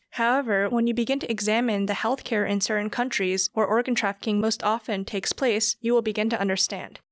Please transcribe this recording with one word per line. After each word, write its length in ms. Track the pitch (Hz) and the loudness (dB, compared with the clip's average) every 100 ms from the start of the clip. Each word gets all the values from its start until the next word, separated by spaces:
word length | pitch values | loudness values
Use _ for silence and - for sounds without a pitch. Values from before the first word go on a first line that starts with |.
| _ | _
However, 580 | - 233 262 254 196 196 | -2 2 2 2 2 2
when 160 | 233 233 | 2 2
you 80 | |
begin 240 | 226 233 269 | 2 0 0
to 120 | - | -2
examine 540 | 220 202 220 247 202 | -2 0 2 2 0
the 80 | 196 | 0
healthcare 560 | 196 226 262 - 214 202 | 0 -2 -2 -2 0 0
in 140 | 202 | 0
certain 260 | - 214 214 | 0 0 -2
countries 640 | - 247 - 185 185 - | -2 -2 0 0 0 -2
where 140 | - 214 | 0 2
organ 280 | 226 240 | 2 0
trafficking 460 | 240 202 202 220 208 | 0 -2 -2 -2 0
most 220 | 214 220 | 0 0
often 420 | - 226 - 196 | 0 -2 -2 -6
takes 300 | 196 202 - | -4 -4 -4
place, 420 | - 262 208 - - | -2 0 2 0 -2
you 100 | 226 | 2
will 80 | 240 | 2
begin 300 | 220 208 220 | 2 0 0
to 100 | 226 | 0
understand. 600 | 196 190 190 190 123 - _ | 0 0 -2 -4 -12 -16 _